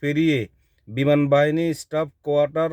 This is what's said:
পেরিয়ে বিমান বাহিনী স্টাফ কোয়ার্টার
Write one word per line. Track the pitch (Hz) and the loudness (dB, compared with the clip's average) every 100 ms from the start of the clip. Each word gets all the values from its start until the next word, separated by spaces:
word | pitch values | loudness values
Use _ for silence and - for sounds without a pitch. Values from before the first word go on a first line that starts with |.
পেরিয়ে | 147 147 165 139 101 _ _ _ - | -4 0 0 0 -4 _ _ _ -10
বিমান | 120 139 147 143 | -2 2 2 4
বাহিনী | 143 151 160 165 | 2 2 0 -2
স্টাফ | 147 - 156 151 - | -4 -6 -6 -6 -8
কোয়ার্টার | 147 147 143 156 160 | -2 0 0 -2 -4